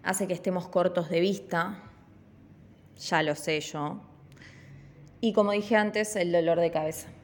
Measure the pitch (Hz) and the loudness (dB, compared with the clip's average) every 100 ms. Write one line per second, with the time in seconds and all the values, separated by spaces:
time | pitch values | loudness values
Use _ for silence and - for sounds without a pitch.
0 | - 190 185 170 190 180 175 180 180 175 | -2 -2 -2 -2 -2 -2 0 2 2 0
1 | 165 170 190 190 - 170 180 202 - - | 0 2 2 0 -2 -2 -2 -6 -16 -20
2 | - - - - - - - - - - | -20 -20 -20 -20 -20 -20 -20 -20 -20 -14
3 | - 165 156 147 - 156 - 156 147 208 | -2 0 0 -2 -2 -2 -4 -6 -6 -8
4 | - - - - - - - - - - | -14 -20 -20 -20 -20 -20 -20 -20 -20 -20
5 | - - 226 214 202 208 208 220 208 208 | -20 -4 0 2 2 0 2 2 4 0
6 | 214 202 175 170 165 165 170 160 156 160 | -2 -2 2 4 4 2 2 0 -4 -8
7 | - - | -14 -18